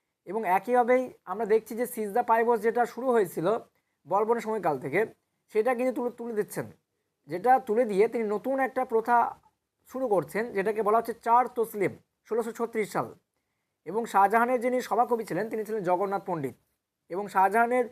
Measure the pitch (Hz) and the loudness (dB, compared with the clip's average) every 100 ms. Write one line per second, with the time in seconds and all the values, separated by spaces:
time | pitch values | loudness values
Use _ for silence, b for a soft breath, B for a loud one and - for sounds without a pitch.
0 | _ _ - 214 196 190 214 247 233 254 | _ _ -8 -4 0 0 2 2 4 2
1 | 254 - - 196 208 220 220 226 247 233 | 0 -10 -10 -6 0 0 0 -6 -6 -6
2 | 208 220 233 226 233 233 226 233 233 233 | -4 0 2 4 4 2 0 0 -2 -2
3 | 262 233 180 - 170 226 - _ _ _ | 0 2 0 0 -2 -2 -6 _ _ _
4 | 139 190 214 233 214 220 170 135 143 170 | -4 0 0 -2 -2 -4 -2 -2 -2 -2
5 | 220 - _ _ _ 214 220 240 254 240 | -2 -8 _ _ _ -2 0 0 -2 -2
6 | 240 233 233 214 - - 110 - _ _ | -4 -6 -6 -6 -6 -6 -10 -14 _ _
7 | _ _ - 180 233 262 254 214 233 190 | _ _ -10 0 4 4 4 0 2 2
8 | 226 233 214 208 254 269 262 262 247 226 | 2 0 -2 -4 -2 -2 -2 -2 -2 0
9 | 220 240 - - _ _ _ _ _ 254 | 2 2 2 -4 _ _ _ _ _ -6
10 | 254 190 147 196 233 202 196 214 202 226 | 0 0 0 -4 -4 -2 -2 0 2 2
11 | 233 214 233 240 247 247 220 208 165 - | 0 -4 2 4 4 -2 -4 -2 -2 -4
12 | _ _ - 226 226 - 233 220 196 175 | _ _ -6 -4 -4 -4 -4 -4 -2 -4
13 | 113 - _ _ _ _ _ _ 156 208 | -4 -10 _ _ _ _ _ _ -8 -6
14 | 226 202 196 226 240 254 247 247 - 208 | 0 4 4 4 2 0 0 -2 0 0
15 | 233 233 196 170 220 226 214 220 180 180 | 0 -2 -2 -4 -4 -6 -6 -4 0 0
16 | 196 196 190 165 131 110 _ _ _ _ | 0 -4 -4 -6 -6 -10 _ _ _ _
17 | - 175 202 196 190 220 233 247 220 | -10 -8 -2 2 4 4 2 2 -2